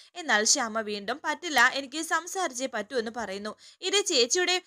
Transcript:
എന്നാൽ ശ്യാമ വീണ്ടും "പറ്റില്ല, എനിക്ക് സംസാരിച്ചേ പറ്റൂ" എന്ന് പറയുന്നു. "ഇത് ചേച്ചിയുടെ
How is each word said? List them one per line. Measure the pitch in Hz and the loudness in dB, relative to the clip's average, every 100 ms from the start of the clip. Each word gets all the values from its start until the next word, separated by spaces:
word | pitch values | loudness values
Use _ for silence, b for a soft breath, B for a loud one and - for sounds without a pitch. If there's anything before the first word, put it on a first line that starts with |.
| B | B
എന്നാൽ | 349 320 214 | -8 0 2
ശ്യാമ | 220 285 233 220 | 4 2 0 -4
വീണ്ടും | 214 208 202 277 | -6 -6 -6 -6
"പറ്റില്ല, | 330 294 349 269 247 | -4 -6 0 4 4
എനിക്ക് | 269 277 302 | 4 -6 -8
സംസാരിച്ചേ | 320 330 339 381 349 240 262 | -2 -4 -2 -4 -4 -4 -6
പറ്റൂ" | 220 202 269 | -6 -4 -4
എന്ന് | 220 240 | -4 -6
പറയുന്നു. | 208 196 208 - B B | -8 -8 -10 -12 B B
"ഇത് | 359 392 | 0 2
ചേച്ചിയുടെ | 403 311 247 359 359 359 | 4 4 4 4 2 0